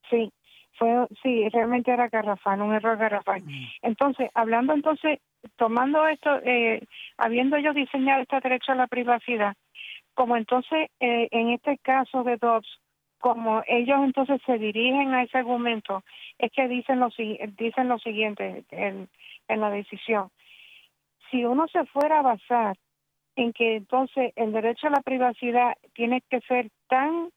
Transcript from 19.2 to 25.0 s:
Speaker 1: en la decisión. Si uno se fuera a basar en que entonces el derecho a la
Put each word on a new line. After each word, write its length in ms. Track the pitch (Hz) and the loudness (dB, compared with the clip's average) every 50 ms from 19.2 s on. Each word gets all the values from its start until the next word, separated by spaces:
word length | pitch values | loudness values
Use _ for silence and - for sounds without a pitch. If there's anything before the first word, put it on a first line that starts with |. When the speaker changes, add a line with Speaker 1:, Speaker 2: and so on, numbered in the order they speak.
| - - - - _ _ | -20 -20 -20 -20 _ _
Speaker 1:
en 140 | 226 220 | -2 0
la 80 | 214 208 | 0 -2
decisión. 640 | 202 202 208 - - 190 - - 226 208 190 190 _ _ _ _ - - - - - - _ _ _ _ _ _ _ _ _ - | -2 -4 -6 -8 -12 -14 -4 0 0 0 0 -4 _ _ _ _ -20 -20 -20 -20 -20 -20 _ _ _ _ _ _ _ _ _ -4
Si 160 | - 247 240 | -2 0 0
uno 220 | 233 247 269 320 320 | 2 2 2 0 0
se 180 | - 359 294 | 0 -2 -2
fuera 340 | - _ 277 285 302 311 311 | -2 _ 0 2 4 4 4
a 40 | 285 | 4
basar 540 | 262 233 190 _ - 247 240 226 208 190 _ _ _ _ _ _ _ _ _ _ _ _ | 4 2 0 _ 0 2 2 2 0 -2 _ _ _ _ _ _ _ _ _ _ _ _
en 180 | - 247 233 226 | -2 -2 -2 0
que 220 | - 233 226 220 | 0 0 0 0
entonces 580 | 220 196 _ - 254 269 254 - 277 254 240 - | 0 -2 _ 0 0 0 0 0 -2 -2 -2 -2
el 160 | - 233 220 | -2 -2 -2
derecho 360 | 214 220 214 233 233 - - 302 | 0 0 0 0 -2 0 -2 0
a 20 | |
la 120 | 285 277 | 0 0